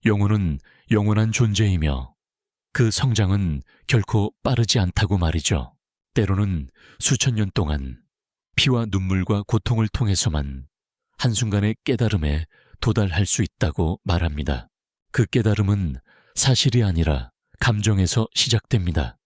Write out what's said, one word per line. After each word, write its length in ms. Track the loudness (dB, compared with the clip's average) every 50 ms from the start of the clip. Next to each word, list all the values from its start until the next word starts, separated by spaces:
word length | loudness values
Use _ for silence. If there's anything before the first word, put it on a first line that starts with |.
| _
영혼은 540 | 2 2 2 2 2 2 2 0 -2 -2 -4 -8 _ _ _ _ _
영원한 400 | 0 2 2 2 2 2 2 0
존재이며 840 | 2 0 0 0 2 2 2 2 2 2 0 0 -2 -2 -6 -10 _ _ _ _ _ _ _ _ _ _ _ _ _
그 180 | 0 0 2
성장은 720 | 2 0 0 0 0 2 2 2 2 0 0 -2 -2 -4 -6 _ _ _ _
결코 480 | 0 0 0 0 2 0 0 0 0 -4 _ _
빠르지 360 | -2 0 0 0 2 2 0
않다고 400 | 0 0 0 0 0 0 0 0
말이죠. 580 | 0 0 -2 -2 -2 -2 -2 -2 -4 -6 _ _ _ _ _ _ _ _ _
때로는 540 | -2 0 0 2 0 0 0 -2 -4 -6 -8 _ _ _ -20 -12 _
수천 380 | -2 0 0 0 0 0 0
년 140 | 0 -2 -2 0
동안 480 | -2 -2 0 -2 -4 -4 -8 -12 -14 _ _ _ _ _ _ _ _ _ _ _
피와 300 | 0 2 2 2 0 0 -2
눈물과 560 | -2 -2 -2 0 0 -2 0 0 -2 -2 -2
고통을 420 | _ -2 -2 0 0 0 0 0 -2
통해서만 760 | _ -2 0 0 0 0 0 -2 -2 -2 -4 -4 -8 -12 -14 -18 _ _ _ _ _ _ _ _ _ _
한순간의 580 | -2 -2 0 0 -2 0 0 0 0 0 -2 -2 _
깨달음에 640 | -4 -2 0 0 0 0 0 0 0 -2 -2 -4 -6 _ _ _ _ _ -4
도달할 460 | -2 -2 0 0 0 0 0 -2 -2
수 160 | -2 0 -2 -2
있다고 580 | -4 _ _ -2 -2 0 -2 -2 -2 -2 -4 _
말합니다. 680 | -2 -2 0 0 -2 -4 -4 -4 -4 -4 -6 -6 _ _ _ _ _ _ _ _ _ _
그 120 | -2 -2
깨달음은 720 | 0 0 0 2 2 2 2 2 2 2 0 0 -4 -4 -8 _ _ _ _ _ _ _
사실이 480 | -2 0 2 2 2 2 2 2 2 2
아니라 480 | 2 2 2 2 2 0 -2 -2 -8 _ _ _ _ _ -4
감정에서 680 | 0 0 0 2 2 2 2 2 2 2 2 0 -2 -2 _
시작됩니다. 840 | -4 0 0 0 -2 0 _ 0 0 0 0 -2 -2 -2 -4 -6 _ _